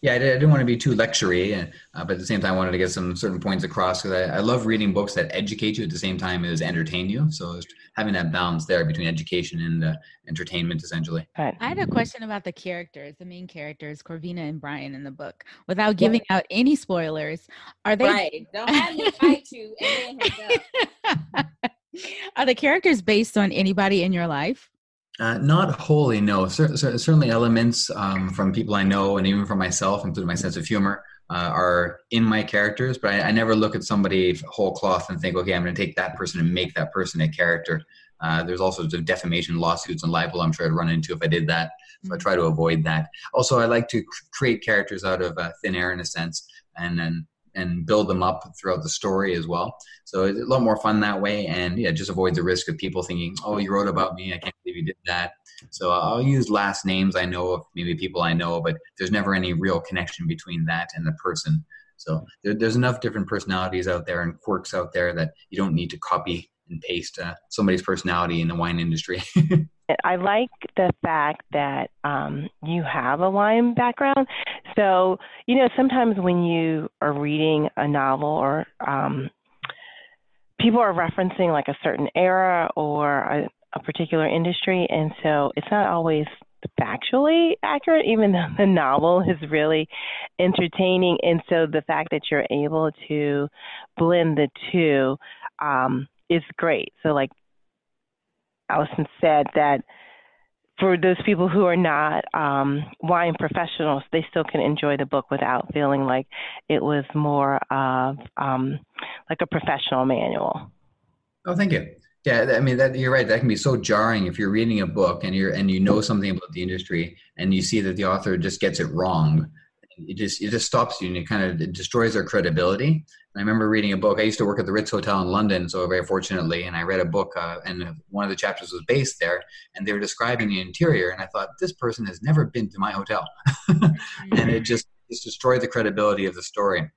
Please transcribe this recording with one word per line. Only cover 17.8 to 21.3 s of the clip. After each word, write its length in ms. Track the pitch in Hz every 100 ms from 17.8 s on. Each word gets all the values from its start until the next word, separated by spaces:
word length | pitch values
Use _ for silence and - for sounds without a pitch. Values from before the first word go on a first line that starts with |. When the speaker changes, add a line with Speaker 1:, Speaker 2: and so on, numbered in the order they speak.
Speaker 3:
Are 140 | 208 214
they 80 | 254
Speaker 4:
Right. 420 | 202 175 - -
Don't 160 | 202 226
have 260 | 294 339 311
me 160 | 440
fight 360 | - 349 277 -
you 240 | 480 427 440
and 380 | 539 554 494 277
then 80 | 466
hang 280 | - - 480 - 523 - _ 427 294 156